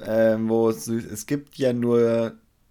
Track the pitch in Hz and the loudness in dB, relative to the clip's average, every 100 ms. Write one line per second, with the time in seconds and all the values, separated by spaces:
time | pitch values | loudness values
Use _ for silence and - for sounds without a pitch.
0 | - 110 113 110 110 113 113 110 - 113 | -2 2 2 2 0 2 2 0 -4 -6
1 | - 107 - 147 143 - 131 120 120 120 | -6 -10 -6 -6 -6 -4 -2 0 2 2
2 | 117 117 117 110 _ _ _ | 2 2 -2 -6 _ _ _